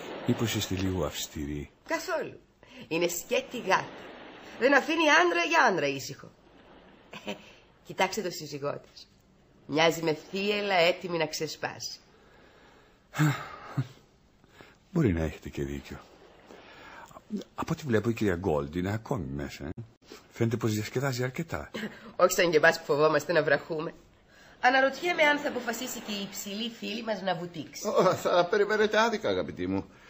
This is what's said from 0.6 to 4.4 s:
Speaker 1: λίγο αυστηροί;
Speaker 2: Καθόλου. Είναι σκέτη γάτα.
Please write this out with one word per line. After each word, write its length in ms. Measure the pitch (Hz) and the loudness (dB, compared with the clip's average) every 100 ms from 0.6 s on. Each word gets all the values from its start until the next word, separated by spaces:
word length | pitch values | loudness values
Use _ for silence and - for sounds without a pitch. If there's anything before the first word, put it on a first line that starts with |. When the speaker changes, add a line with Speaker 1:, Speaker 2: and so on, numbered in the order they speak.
| - | -2
Speaker 1:
λίγο 300 | 95 98 92 | -2 0 0
αυστηροί; 680 | 73 - - 80 73 73 - _ - | -2 -4 -8 -8 -6 -6 -8 _ -6
Speaker 2:
Καθόλου. 520 | 320 349 320 165 - _ _ - 254 - | -6 -2 -4 -6 -10 _ _ -20 -20 -6
Είναι 200 | 165 170 | 0 0
σκέτη 500 | - - 247 - 240 | -2 -2 -2 -2 -6
γάτα. 280 | 185 170 139 - - - - - | 2 2 0 -12 -16 -18 -18 -18